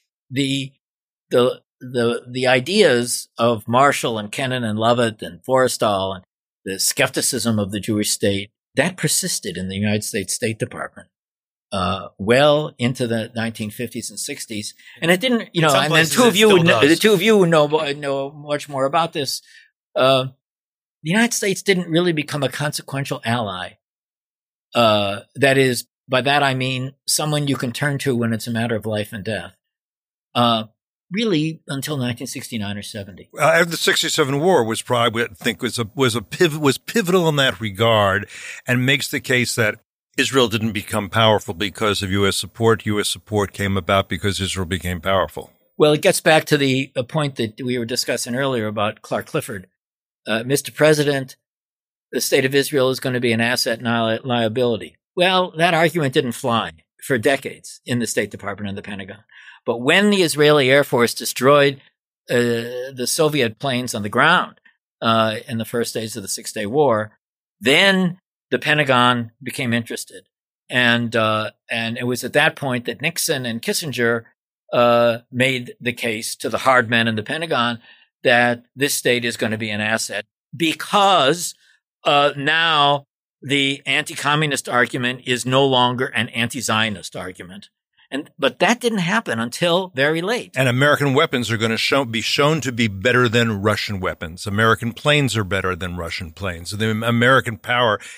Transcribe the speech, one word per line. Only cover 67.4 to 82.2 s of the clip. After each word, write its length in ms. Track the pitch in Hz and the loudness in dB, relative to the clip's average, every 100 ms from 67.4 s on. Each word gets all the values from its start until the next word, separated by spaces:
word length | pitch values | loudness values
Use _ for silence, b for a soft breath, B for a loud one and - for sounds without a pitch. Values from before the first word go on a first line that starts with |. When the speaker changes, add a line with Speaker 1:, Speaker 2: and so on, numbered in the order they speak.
| _ _ | _ _
Speaker 1:
then 600 | 127 160 196 190 180 180 _ _ _ | 2 4 4 2 0 -4 _ _ _
the 80 | 127 | -4
Pentagon 720 | 156 151 139 127 123 123 117 _ | 0 2 4 4 4 2 -4 _
became 320 | 117 - 127 | -10 -6 -2
interested. 540 | 117 117 117 - - - _ _ _ - | -2 -4 -10 -12 -18 -20 _ _ _ -4
And, 460 | 127 120 117 117 | 2 2 2 0
uh, 360 | 113 110 107 107 - - | 0 2 0 -4 -10 -8
and 280 | 117 113 120 | -6 -6 -4
it 80 | |
was 180 | 123 123 | -4 -4
at 100 | 123 | -2
that 220 | 147 156 | 2 2
point 300 | - 139 123 | 0 -4 -4
that 160 | 120 113 | -4 -6
Nixon 440 | 156 - - 139 | -6 -4 -4 -4
and 160 | 123 117 | -4 -6
Kissinger, 640 | - 202 160 120 117 117 b _ _ _ _ | -4 -4 -4 0 0 0 b _ _ _ _
uh, 480 | 135 120 120 120 117 - | 2 4 6 4 0 -4
made 440 | 123 131 127 120 - | -2 0 0 -8 -8
the 140 | 117 | -8
case 420 | 120 117 110 - - | -4 -4 -4 -8 -8
to 120 | 131 | -6
the 100 | 110 | 0
hard 300 | 135 127 113 | 4 4 4
men 180 | 120 117 | 2 2
in 80 | |
the 80 | 110 | -2
Pentagon 560 | 107 156 165 135 120 117 b b b _ | -4 -6 -2 -2 -2 -4 b b b _
that 400 | 135 120 120 120 _ | 2 4 4 0 _
this 180 | 127 139 | -4 -4
state 300 | - 131 120 | 0 0 0
is 140 | 120 113 | -2 -2
gonna 200 | 117 110 | -4 -2
be 120 | 110 | -4
an 120 | 104 | -4
asset 440 | 107 113 - 113 - _ _ | -2 -2 -4 -8 -10 _ _
because, 1000 | 123 160 151 - 202 196 180 135 175 165 b b b _ _ | -4 -2 -2 -2 2 4 4 4 2 -4 b b b _ _
uh, 280 | - 143 | 2 4